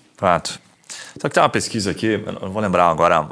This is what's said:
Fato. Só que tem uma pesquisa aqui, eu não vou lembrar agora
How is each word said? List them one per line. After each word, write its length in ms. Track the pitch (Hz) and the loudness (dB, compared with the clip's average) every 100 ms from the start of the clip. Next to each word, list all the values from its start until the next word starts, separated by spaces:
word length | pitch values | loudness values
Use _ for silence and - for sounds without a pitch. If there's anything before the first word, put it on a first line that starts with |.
| _ - | _ -2
Fato. 440 | 95 82 - - _ _ - - - - | 2 2 -2 -12 _ _ -20 -18 -16 -8
Só 80 | 143 | -2
que 60 | |
tem 80 | 180 | 2
uma 80 | 151 | 2
pesquisa 420 | 110 - 117 98 | 0 -4 -4 -4
aqui, 300 | 82 110 101 - | -2 -2 -2 -4
eu 80 | - | -10
não 100 | 95 | -8
vou 100 | 101 | -4
lembrar 280 | 104 90 87 | 0 4 4
agora 380 | 80 85 85 76 | 4 2 2 0